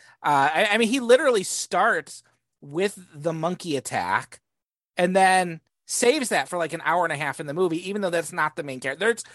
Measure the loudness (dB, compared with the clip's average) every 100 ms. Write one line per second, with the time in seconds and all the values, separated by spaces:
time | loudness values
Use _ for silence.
0 | -20 _ 2 4 4 2 2 2 2 0
1 | 4 4 6 2 0 -6 -4 0 2 0
2 | -4 -18 _ _ _ _ -10 -4 -4 -4
3 | -20 -8 -6 -2 -4 -4 -4 -4 -4 -4
4 | 0 -2 -2 -18 _ _ _ _ _ -2
5 | 2 4 6 4 0 -6 _ _ -8 0
6 | 2 2 2 -2 -2 -2 -4 -4 0 2
7 | 2 0 -4 -6 -6 -2 0 -2 -4 -4
8 | -2 -2 -4 -2 -4 -4 -10 -8 -8 -2
9 | 0 0 -6